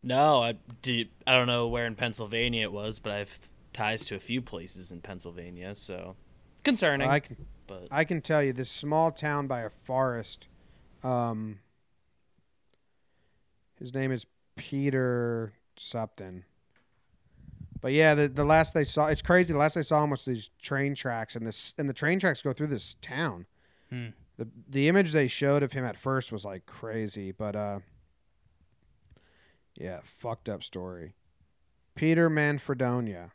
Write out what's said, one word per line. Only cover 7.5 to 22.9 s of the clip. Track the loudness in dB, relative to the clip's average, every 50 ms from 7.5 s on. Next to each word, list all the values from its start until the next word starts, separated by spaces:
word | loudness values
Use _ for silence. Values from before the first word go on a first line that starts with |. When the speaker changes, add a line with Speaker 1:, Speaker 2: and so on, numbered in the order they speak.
| -18 -20 -18
Speaker 1:
but | -16 -16 -14 -12 -4
Speaker 2:
I | 0 0 0
can | 2 0 -4
tell | 0 2 2 4
you, | 4 2
this | 0 -2 -6 -8
small | -8 -8 -4 0 2 2 2 2
town | 0 -2 -4 -2 -2 -2 -2
by | -2 -4 -4
a | -6 -8
forest, | -10 -14 -8 -2 0 2 2 2 0 -4 -6 -8 -12 -14 -16 -20 -20 -20 _ -20 -20 -20 -20 -20 -20 _
um, | -4 -2 0 0 0 -2 -2 -4 -6 -8 -10 -14 _ _ _ _ _ _ _ _ _ _ _ _ _ _ _ _ _ _ _ _ _ _ _ _ _ _ _ _ _ _ _ _ _ _ _ _ _ _ _ _ _ _ _ _
his | -14 -8 -4
name | -2 0 0
is | 0 -2 -4 _ _ _ _ _ _
Peter | -16 -12 -6 -4 0 0 2 2 2 2 2 2 0 0 -2 -2 -4 -6 -8 -10 _ _ _ _
something. | -16 -14 -8 -6 -6 -6 -6 _ -16 -14 -14 -14 -16 -16 _ _ _ _ _ _ _ _ _ _ _ _ _ _ _ _ _ _ -20 -20 -20 -16 -16 -16 -14 -12 -6
But | -2 2
yeah, | 4 6 8 8 8
the, | 6 4 2
the | 2 0 4
last | 6 8 8 6 4 2
they | 0 0
saw, | 2 2 0 2
it's | 2 2 -2
crazy. | 4 6 6 6 6 4
The | 4 2
last | 2 2 2
they | 0
saw | 0 2 4 4 4
him | 2
was | 0 -2 -2
these | -4 -4 -4 -6 -12 _ _
train | -8 -4 -2 0 0 -2 -2
tracks, | -2 -4 -4 -4 -4 -6 -6 -6
and | -6 -6
this, | -6 -6 -6 -8 -10 -6 -4
and | -4 -4
the | -2
train | 0 0 2 2 4
tracks | 2 2 0 2
go | -2 -4
through | -2 -2 -2 -2
this | -2 -4 -6 -10